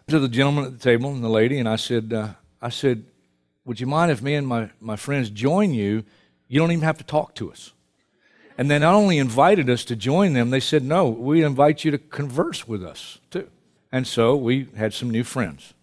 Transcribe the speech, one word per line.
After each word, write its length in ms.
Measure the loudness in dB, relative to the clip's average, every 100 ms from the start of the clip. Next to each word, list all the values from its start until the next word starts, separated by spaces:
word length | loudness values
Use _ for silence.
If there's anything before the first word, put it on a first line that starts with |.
| -2
to 80 | 0
the 100 | 2
gentleman 360 | 2 2 0 -4
at 80 |
the 60 | -2
table 320 | 2 2 2
and 120 | -4
the 60 | 0
lady, 280 | 2 2 2
and 100 | -2
I 100 | -2
said, 360 | -2 -4 -2
uh, 160 | -6 -6 -12 _ _
I 80 | -10
said, 360 | -2 -2 -2 -6 _ _ _ _ _ -12
"Would 140 | -8
you 80 | -4
mind 240 | 0 2
if 100 | 0
me 140 | -2 -4
and 120 | -2
my, 220 | -4 -6 -10
my 160 | -10 -10
friends 340 | -4 -4 -4
join 440 | -2 0 2 2
you? 300 | 0 0 -2 -4 _ _ _ _
You 120 | 0
don't 120 | 2
even 120 | 2
have 140 | 0 -4
to 40 |
talk 320 | -4 -4 -4 -8
to 160 | -12
us." 220 | -12 -20 _ _ _ _ _ _ _ _ -4
And 120 | 0
they 100 | 4
not 140 | 6
only 240 | 6 6 4
invited 520 | 2 4 6 6 2
us 140 | 0 -2
to 100 | -4
join 380 | 0 2 2
them, 180 | 2 2
they 80 | 0
said, 240 | 0 0
"No, 260 | 0 2 0
we 340 | 0 0 2
invite 400 | 2 4 2 2
you 80 | -2
to 60 | -4
converse 720 | -6 -10 -6 -2 -4 -6 -8
with 160 | -8
us, 340 | -8 -14 -18 -20 _
too." 180 | -12 -12 _ _ _ _
And 140 | -6 -4
so 300 | 2 2 2
we 320 | 2 -2 -2 -4
had 160 | -4
some 160 | -4 -4
new 140 | -2
friends. 500 | -4 -4 -6 -8 -20 _